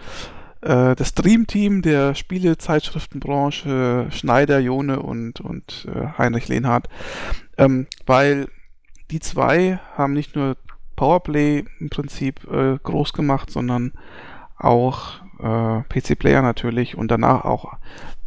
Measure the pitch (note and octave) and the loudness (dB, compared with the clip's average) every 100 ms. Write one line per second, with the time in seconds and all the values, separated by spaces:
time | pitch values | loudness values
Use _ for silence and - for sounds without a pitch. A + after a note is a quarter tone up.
0 | - - - - - - - B2+ B2+ B2+ | -12 -12 -12 -14 -16 -8 2 6 6 4
1 | - - F#3 A3+ A3+ G3+ G#3 G3 E3+ C#3+ | 0 2 4 4 2 0 2 2 2 4
2 | C#3 C#3 - F#3 F3+ D#3+ - D3+ - D#3 | 2 0 -6 0 0 0 0 0 0 -6
3 | - C#3 - C#3+ C#3+ - D3 C3 B2+ B2 | -8 -8 -2 0 0 -2 -2 0 2 2
4 | A#2+ - C#3 B2 C#3+ C#3 B2+ C3 C#3+ C3+ | -2 -4 2 4 6 4 2 0 0 -2
5 | - A#2 A#2 - - C3 - - - B2+ | -4 -6 -8 -10 -10 -10 -12 -14 -10 -6
6 | B2 D#3 B2 A#2 A#2 B2+ B2+ A#2+ - - | -6 0 0 0 -2 -2 2 0 -2 -8
7 | - - - - - - C3+ C3 C#3 - | -10 -8 -4 -4 -2 4 6 6 -2 -6
8 | - C3 C#3+ C#3+ C3+ - - - - - | 2 4 4 2 -4 -12 -20 -20 -20 -20
9 | - D#3+ - - B2 D#3 F#3 F#3 - - | -10 -6 -4 0 2 4 4 0 -6 -2
10 | C#3 C#3+ D3 D3+ C#3 B2+ - - - - | 0 0 -2 -2 -2 -2 -8 -14 -10 0
11 | C#3 F3 E3+ D3 D3 D3 - - D3+ - | 2 4 2 2 2 2 -4 -10 -6 -6
12 | D3 - C3+ - - D3 C3+ C3 - D3+ | -6 -4 -4 -4 -4 0 2 0 -2 -2
13 | D3 - D3 C3+ - C#3 B2 B2 B2 - | -2 0 0 0 -2 -4 -2 -2 -2 -6
14 | - - - - - - - A#2+ B2+ - | -14 -18 -16 -16 -16 -2 4 4 2 -2
15 | - - - - A#2 A2+ A2+ A2+ - C3 | -10 -14 -16 -8 -2 0 0 -2 -2 -4
16 | - - C#3 C#3 B2+ A#2 A#2+ A#2 A#2+ - | 0 2 4 4 4 0 -2 -2 -2 -4
17 | A2+ A#2 A#2 C3 - A#2 - - - - | 0 2 4 2 2 -2 -4 -10 -12 -10
18 | - - | -8 -6